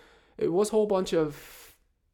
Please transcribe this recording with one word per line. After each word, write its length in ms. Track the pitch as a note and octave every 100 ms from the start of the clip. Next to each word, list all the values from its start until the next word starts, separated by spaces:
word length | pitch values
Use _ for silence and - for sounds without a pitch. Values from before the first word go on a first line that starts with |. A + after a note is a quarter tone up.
| - - _ -
it 140 | D3
was 180 | E3+ G#3
a 20 |
whole 140 | G#3+
bunch 280 | G#3 F#3+ F#3
of 600 | E3 D3+ C#3+ - - - - _ _ _